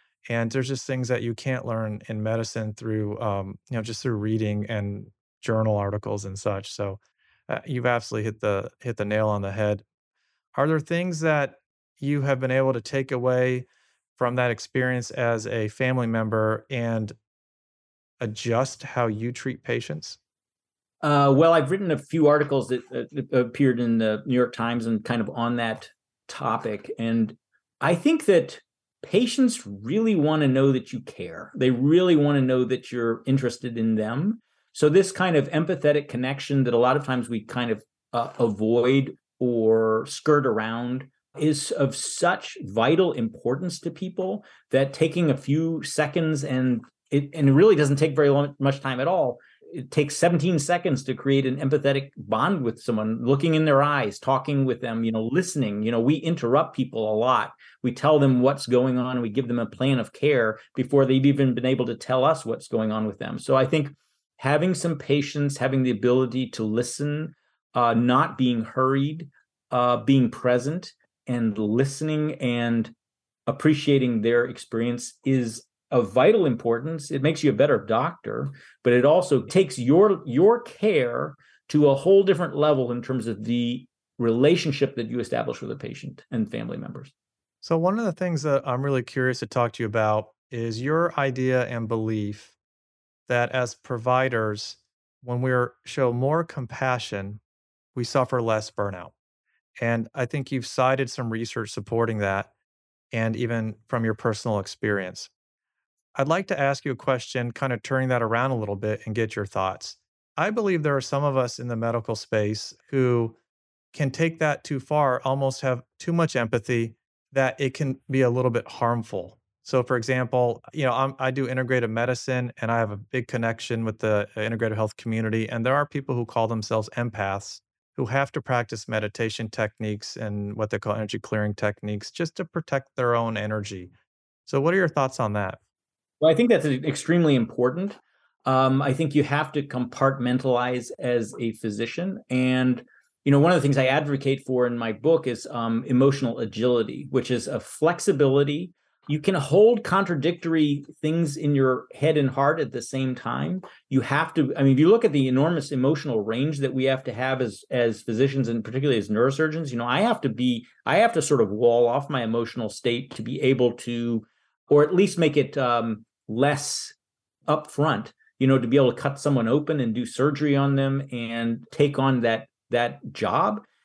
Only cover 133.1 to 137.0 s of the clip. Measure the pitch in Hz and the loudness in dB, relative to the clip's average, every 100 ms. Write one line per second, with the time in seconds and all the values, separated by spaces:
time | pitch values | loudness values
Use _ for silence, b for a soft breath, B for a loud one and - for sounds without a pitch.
133.1 | 120 117 110 107 107 101 98 90 _ _ | 2 0 -2 -4 -4 -6 -10 -14 _ _
134.1 | _ _ _ - 139 147 190 175 147 131 | _ _ _ -6 0 2 2 2 0 -2
135.1 | - 117 104 95 - _ _ _ _ _ | 0 -2 -2 -4 -6 _ _ _ _ _
136.1 | _ 156 165 240 196 147 131 147 139 | _ 4 4 4 4 2 -2 -2 -4